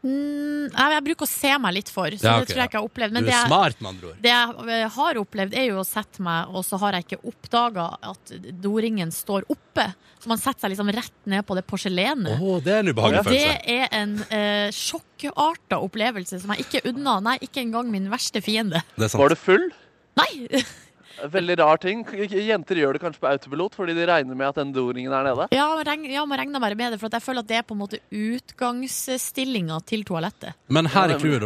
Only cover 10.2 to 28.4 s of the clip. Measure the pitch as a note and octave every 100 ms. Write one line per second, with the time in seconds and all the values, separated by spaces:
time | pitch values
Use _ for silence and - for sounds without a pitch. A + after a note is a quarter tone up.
10.2 | - A3+ - - G3+ G3 G#3 G#3 - _
11.2 | - G3 G3+ F#3+ - G3 G3 F#3 G#3 D4
12.2 | E3 A2+ F#3+ F3+ D3 G#3+ G3 A2+ A2 E3
13.2 | G3+ C4 D4+ D4+ - A#3+ B3+ A3 G#3 G#3
14.2 | G#3 A3 G#3 G#3 G3+ G#3+ - E4 _ _
15.2 | C#4+ - D4+ E4+ _ F3 F3+ A3 A3 G#3+
16.2 | F3+ F#3 G3 G#3 C4 C4+ B3 B3+ C#4+ G#3
17.2 | G#3+ B3+ - C#4 A#3+ A3+ B3 G3+ F#3+ A#3
18.2 | - A3 - G#3+ G#3+ E3 - - G#2+ -
19.2 | C#3 - - F#3+ F4+ - _ _ _ -
20.2 | D#4 D#4+ A#3 C4+ A#3+ - - _ - -
21.2 | C#3+ F3+ F3 F3 D#3 D#3+ F#3 A3 A3+ G3+
22.2 | G3+ G3 G#3+ G#3 D3+ F3+ C#3 C3+ F3 D3+
23.2 | B2+ C#3 - C#3+ F#3+ - F3+ E3 E3+ E3+
24.2 | C3 B2+ C3+ C#3+ C#3 C3 B2 B2 B2+ C3+
25.2 | C#3 B2 F3 C4 D4+ D#4+ D4+ D4+ D4+ C#4
26.2 | D4 C4+ C4 C#4+ A3+ G#3 A#3+ A3 A3 A#3
27.2 | B3 B3+ A3 A3+ A#3+ G#3 G3+ A3 _ G#3
28.2 | G#3+ B3